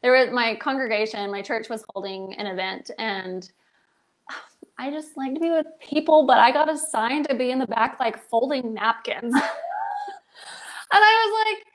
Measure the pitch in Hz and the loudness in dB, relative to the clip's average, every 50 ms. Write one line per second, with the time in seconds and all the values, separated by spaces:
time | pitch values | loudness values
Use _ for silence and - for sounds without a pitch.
0 | - 247 254 262 254 226 - 247 233 226 220 214 - 294 269 269 262 233 220 208 | 4 4 4 6 4 4 2 0 0 -2 -2 -4 -4 -4 -4 -4 -4 -2 -2 -2
1 | 214 220 - 208 202 202 202 196 190 - 196 226 220 - 233 220 220 _ - 196 | -2 -2 -4 -8 -8 -6 -6 -8 -6 -6 -6 -6 -6 -8 -10 -12 -12 _ -14 -12
2 | 196 196 190 190 190 190 190 - 202 202 185 185 185 185 190 - - - - - | -10 -10 -10 -10 -12 -14 -12 -10 -8 -8 -6 -6 -6 -6 -8 -10 -12 -16 -10 -8
3 | 226 220 196 190 185 185 185 185 180 - _ _ _ _ _ _ _ _ _ _ | -6 -6 -6 -6 -8 -8 -10 -10 -12 -14 _ _ _ _ _ _ _ _ _ _
4 | _ _ _ _ _ - - - - _ _ _ - _ _ - 247 277 285 311 | _ _ _ _ _ -18 -18 -18 -18 _ _ _ -20 _ _ -10 -10 -8 -8 -8
5 | 302 302 - - 269 269 262 311 330 330 330 320 311 320 - _ - - - 302 | -10 -12 -10 -8 -6 -6 -4 -2 -2 0 0 0 -2 -4 -10 _ -14 -2 -2 -2
6 | 311 - 320 311 302 262 254 214 220 247 262 285 311 302 311 294 - - - 226 | 2 6 6 6 8 8 8 8 8 6 6 4 4 2 2 0 -4 -6 -4 -2
7 | 214 233 262 302 294 302 277 220 254 247 254 262 262 247 226 220 220 233 - - | -2 -2 -2 -2 -2 -2 -2 -2 -2 -2 0 -2 -2 -2 0 0 0 0 0 -2
8 | 262 233 220 - - - - 226 233 269 294 262 247 233 220 202 202 220 226 - | -4 -4 -4 -6 -12 -2 0 0 0 2 -2 -4 -4 -6 -6 -2 0 0 0 0
9 | - - - - - 240 233 277 - - 659 - 640 - - - 784 807 831 831 | -2 -6 -6 -6 -4 0 0 2 0 0 -6 -8 -8 -8 -6 -6 -6 -6 -8 -8
10 | 831 807 807 - _ _ _ - - - - - - - - - - - - 392 | -10 -12 -14 -16 _ _ _ -20 -20 -20 -18 -18 -18 -16 -16 -16 -8 2 4 6
11 | 415 427 440 453 453 427 415 440 440 440 427 427 - _ _ | 8 8 6 6 4 2 0 0 0 0 -2 -4 -8 _ _